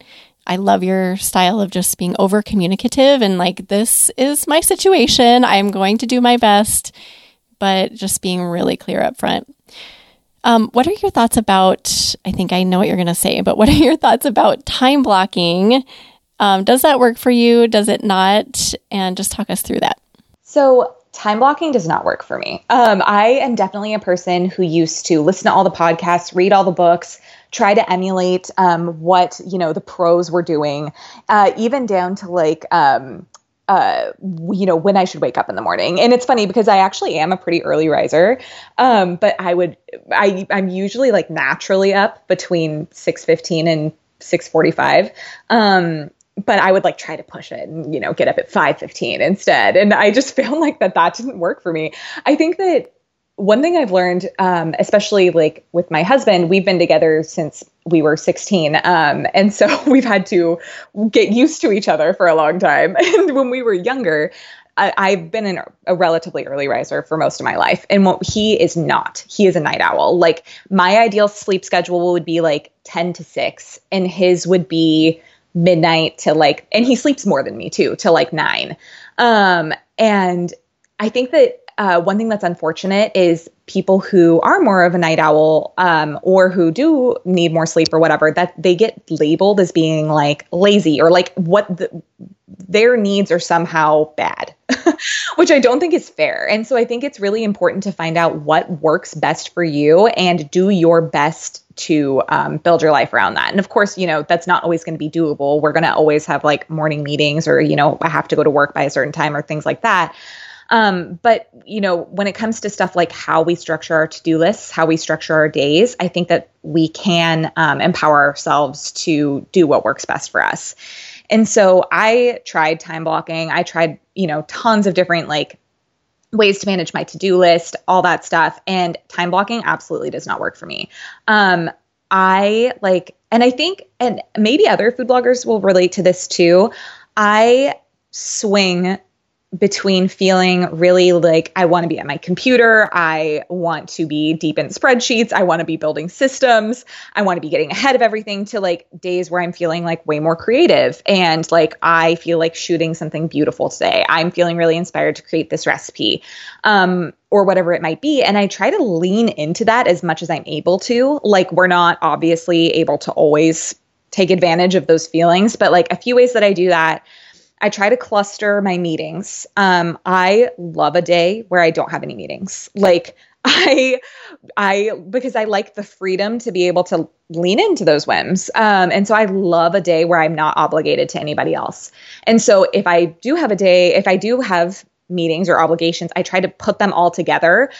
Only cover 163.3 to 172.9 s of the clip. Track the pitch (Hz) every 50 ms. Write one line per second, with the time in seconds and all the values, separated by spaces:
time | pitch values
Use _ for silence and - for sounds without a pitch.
163.3 | 147 151 160 160 165 - - - - - _ _ _ _ _ _ - - 190 180
164.3 | 190 180 175 170 165 165 180 185 180 185 147 151 165 165 160 - - 160 165 170
165.3 | 170 185 202 233 - - 208 139 156 180 170 - 185 175 - 247 247 247 247 247
166.3 | 247 226 208 202 196 170 180 185 175 165 160 160 156 - - _ - - - -
167.3 | _ _ _ _ _ _ - 208 202 - 196 208 240 247 - - 226 208 202 202
168.3 | - - 214 208 208 202 196 196 180 175 175 170 160 156 156 156 165 185 202 -
169.3 | - - - - _ - 202 190 180 175 170 170 160 - - 185 185 185 180 185
170.3 | 202 226 247 - - - 175 170 160 156 151 151 151 175 175 170 175 175 170 175
171.3 | 202 226 226 - 180 180 170 165 160 156 139 143 156 147 - 147 - 110 85 69
172.3 | - - 196 190 - - - - _ 208 196 190